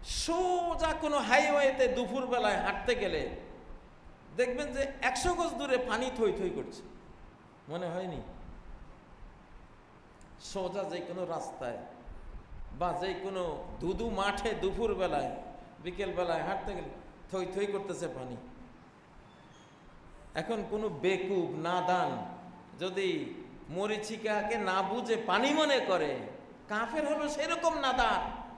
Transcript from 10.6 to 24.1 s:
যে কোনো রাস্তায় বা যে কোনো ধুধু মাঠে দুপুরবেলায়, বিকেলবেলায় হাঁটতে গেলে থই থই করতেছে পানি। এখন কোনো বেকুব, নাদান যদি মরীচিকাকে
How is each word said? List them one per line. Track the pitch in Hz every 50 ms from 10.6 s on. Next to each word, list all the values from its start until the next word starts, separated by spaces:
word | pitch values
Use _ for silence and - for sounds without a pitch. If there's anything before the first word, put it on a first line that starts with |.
| 185 180 175 202 190
যে | - 175 175
কোনো | 175 - 175 185 180
রাস্তায় | 165 170 151 135 - - - 131 120 117 - - - - - - - - - - - - - - - - - - - - 131
বা | 175 180 165 180
যে | 180 190 185
কোনো | - 185 196 190 185 180 170 151 143 - - - -
ধুধু | - 170 190 - 226 233
মাঠে | 214 190 196 202 202 196 - 233
দুপুরবেলায়, | 208 - - 190 190 196 233 220 202 180 185 175 151 143 135 127 135 - - - - - - - - -
বিকেলবেলায় | 147 175 175 180 202 190 170 175 180 175 165 160 147
হাঁটতে | 170 196 - - 226 202
গেলে | 175 151 131 135 - - - - - - -
থই | - 190 180 180 190
থই | 196 208
করতেছে | 202 202 190 - 196 175 147 170 156
পানি। | - 131 127 127 123 120 - - - - - - - - - - - - - - - - - - - - - - - - - - - - - - - - - - - - - - -
এখন | - 165 - 226 214 196 -
কোনো | 208 214 214 214
বেকুব, | 170 143 123 185 190 185 190 190 196 185 170 - -
নাদান | 156 156 170 180 180 175 - 180 180 170 - - - - - - - - - - - - - - -
যদি | 175 190 185 196 196 180 170 156 135 - - - - - - - - -
মরীচিকাকে | 143 180 202 214 214 214 214 214